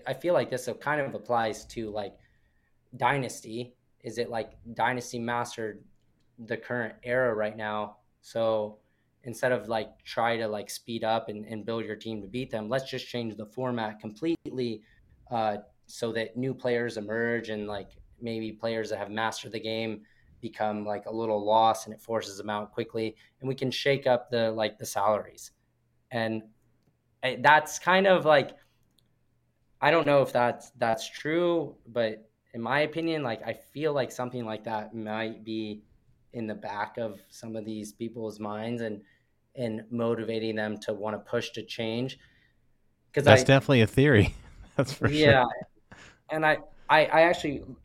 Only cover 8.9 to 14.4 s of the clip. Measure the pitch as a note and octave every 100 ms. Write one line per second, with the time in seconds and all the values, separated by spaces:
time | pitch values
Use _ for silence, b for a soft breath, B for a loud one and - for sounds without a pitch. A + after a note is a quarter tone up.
8.9 | _ _ _ B2+ A2 B2+ B2 G#2 A2+ G2
9.9 | - - - A#2 A#2 A2 G#2 G2+ - -
10.9 | A2+ A2 A2+ A2+ G#2 G#2+ A2 G2+ A#2 G#2+
11.9 | G#2 A2 A2 G2 B2 C3 A2 G#2+ C3 -
12.9 | C3 - A#2+ A2+ G#2+ G#2+ - B2+ A#2+ A2
13.9 | G#2+ A2 G#2+ E3 E3